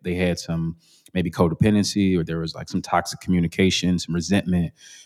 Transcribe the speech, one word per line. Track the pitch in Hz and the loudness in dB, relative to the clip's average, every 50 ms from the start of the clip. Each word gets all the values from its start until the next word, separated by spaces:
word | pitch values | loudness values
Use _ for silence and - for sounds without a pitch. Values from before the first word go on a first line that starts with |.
they | - 92 87 | -6 -4 -2
had | 90 92 90 85 - | 0 0 0 0 -2
some | - - 82 82 82 82 82 - _ _ _ _ _ - - | -4 -4 -4 -2 -2 -4 -6 -8 _ _ _ _ _ -6 -2
maybe | 92 87 85 | -2 -2 -2
codependency, | - - 92 82 80 - - 107 104 104 98 - - 104 98 95 92 87 | 0 2 2 2 2 2 2 4 4 4 2 2 0 2 2 2 2 2
or | 82 | 0
there | 82 82 82 | -2 -4 -4
was, | 82 80 - | -4 -6 -8
like, | - 82 - | -10 -12 -6
some | - 92 | -6 -6
toxic | - - - 87 87 - - - | -4 0 0 0 0 -2 -8 -10
communication, | - - 90 87 85 82 - - 98 92 90 - - 90 90 85 | -2 0 2 2 2 0 2 2 2 2 2 2 0 0 0 0
some | - - 82 | -2 -4 -4
resentment, | 87 80 80 98 101 - 92 90 87 85 - - _ - - - - - | -4 -2 0 0 0 0 0 0 0 0 -2 -6 _ -20 -20 -20 -20 -20